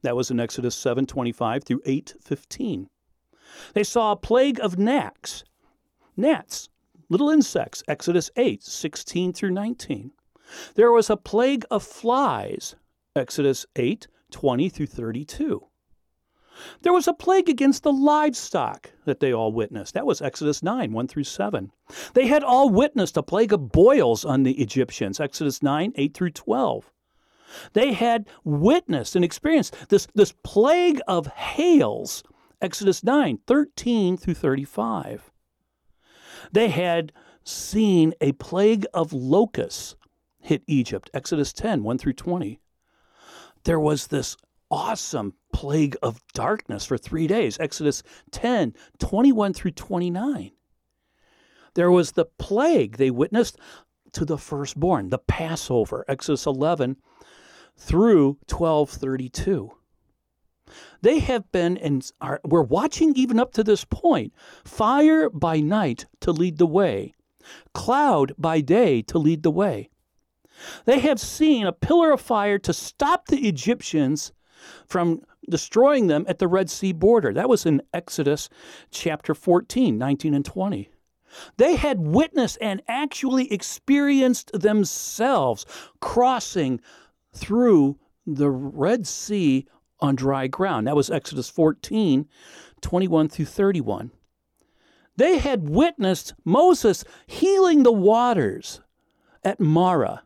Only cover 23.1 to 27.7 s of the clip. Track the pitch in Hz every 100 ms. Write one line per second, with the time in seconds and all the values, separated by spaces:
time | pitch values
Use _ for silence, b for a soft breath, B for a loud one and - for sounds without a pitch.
23.1 | - - 185 226 202 127 160 208 277 131
24.1 | 113 - 135 135 135 117 131 123 - 101
25.1 | 101 143 - 147 135 143 147 190 190 139
26.1 | - 180 - - 233 240 110 _ _ _
27.1 | B B B B B B